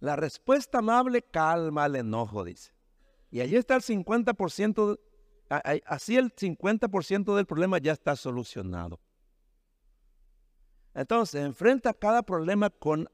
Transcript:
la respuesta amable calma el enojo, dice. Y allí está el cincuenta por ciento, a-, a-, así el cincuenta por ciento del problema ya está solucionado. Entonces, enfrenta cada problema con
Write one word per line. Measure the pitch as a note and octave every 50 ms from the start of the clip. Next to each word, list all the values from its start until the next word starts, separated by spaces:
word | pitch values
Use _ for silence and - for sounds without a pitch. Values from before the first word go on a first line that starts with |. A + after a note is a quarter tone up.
la | B2+ C#3+ D3
respuesta | D3+ D#3 C#3+ - - _ - C4+ C#4+ - - - B3
amable | G#3+ A3 A#3 B3 B3+ B3+ B3 A#3+
calma | - _ - E3 D#3 D#3 E3+ E3+ E3 D#3+ D3 D3+ D3
el | C#3+ C#3
enojo, | C3 A#2 A2 G#2+ A2+ A#2 G#2 G#2 G#2 F2+
dice. | F2 F2+ - - - _ _ _ _ _ _ _ _ _ _ _ _
Y | - A#2+
allí | B2 C3+ F#3+
está | B3 A#3+ - C4
el | B3+
cincuenta | - - A3 G3 F3 - A3 A#3+ A3 A#3+ A3
por | - F#3+ D#3+
ciento, | - - G3+ G#3+ G#3+ A3 G#3 G#3 G#3 - _ _ _ _ _ _ _ _ _ -
a-, | C#3+
a-, | D3 - C#3 D3 - -
así | - D#3 C3 - - A#3
el | B3+ C4 A#3 -
cincuenta | - G3+ F#3 D#3 - - G3 A3 G#3+ B3 G#3
por | F#3+ F#3+ D3+
ciento | - F#3+ G3 F#3+ G#3 G3+
del | G3+ F#3+
problema | - E3 D3+ F3+ F#3+ F#3+ D#3+
ya | C3+ D#3+
está | D#3 - - D#3+ C#3+
solucionado. | - - C3+ A#2+ B2 A#2 - - - F#2+ F#2 F2+ F2 E2+ E2+ E2+ - _ _ _ _ _ _ _ _ _ _ _ _ _ _ _ _ _ _ _ _ _ _ _ _ _ _ _ _ _ _ _ _ _ _ _ _ _ _ -
Entonces, | - C#3 - A3+ A#3 A3+ - - C#3+ C#3+
enfrenta | C#3+ B2 - E3+ A#3 C4+ B3 - A#3+
cada | G#3+ - G#3 G#3 A#3 A#3+
problema | G#3 - F#3 E3 D#3+ F3 G3+ G3+ G#3 G3
con | - _ - D3+ D#3 D#3 D#3+ -